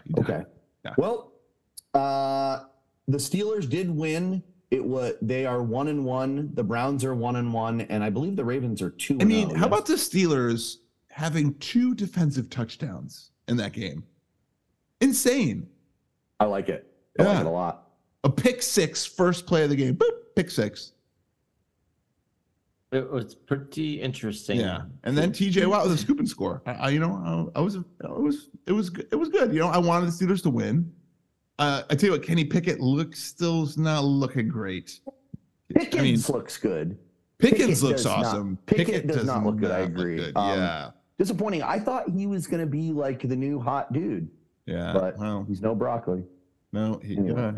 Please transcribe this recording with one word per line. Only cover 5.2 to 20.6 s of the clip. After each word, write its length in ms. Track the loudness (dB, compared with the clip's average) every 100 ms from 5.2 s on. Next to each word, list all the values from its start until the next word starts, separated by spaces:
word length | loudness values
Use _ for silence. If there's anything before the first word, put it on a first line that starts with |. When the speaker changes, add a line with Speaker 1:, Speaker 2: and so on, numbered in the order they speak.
Speaker 2:
they 240 | -2 -2 -2
are 160 | -2
one 260 | -2 -2 -2
and 160 | -2 -2
one. 440 | -2 -2 -4 -6
The 80 | -4
Browns 400 | -2 -2 -2 0
are 100 | -2
one 220 | -2 -2 -2
and 160 | -2
one, 300 | -2 0 -2
and 200 | -2 -2
I 40 | 0
believe 280 | 0 -2 -2
the 80 |
Ravens 360 | -2 -2 -2 -2
are 80 | -4
two 280 | -6 -2 4
Speaker 1:
I 40 |
mean, 240 | 6 6 2
Speaker 2:
and 40 |
oh, 20 | 2
Speaker 1:
how 100 | 4
Speaker 2:
yes. 0 |
Speaker 1:
about 200 | 4 2
the 80 |
Steelers 840 | 0 2 4 4 4 4 0 -4 -12 _ _ _
having 420 | -4 -2 2 2
two 400 | 0 0 2 4
defensive 540 | 2 -2 2 2 2 -4
touchdowns 840 | -4 -6 -6 -8 -8 -12 -16 -20 _ -2
in 80 | -2
that 140 | -2
game? 300 | -6 -8 -8 -14 _ _ _ _ _ _ _ _ 2
Insane. 640 | 2 4 2 2 2 -2 -8 _ _ _ _ _ _ 0
Speaker 2:
I 40 | 0
like 220 | 0 -2
it. 160 | -6 -8 _ _ 2
I 60 |
like 100 | 4
Speaker 1:
Yeah. 60 | 4
Speaker 2:
it 60 | 2
a 40 |
lot. 380 | 0 -2 -4 _ _ _ _
Speaker 1:
A 60 | 0
pick 320 | 2 2 2
six, 420 | -2 0 0 -2
first 420 | -8 0 2 2 0
play 180 | 2
of 40 | 2
the 60 | 2
game. 200 | 0 2
Boop, 160 | 2 0 -4 -2
pick 120 | -2
six. 420 | 0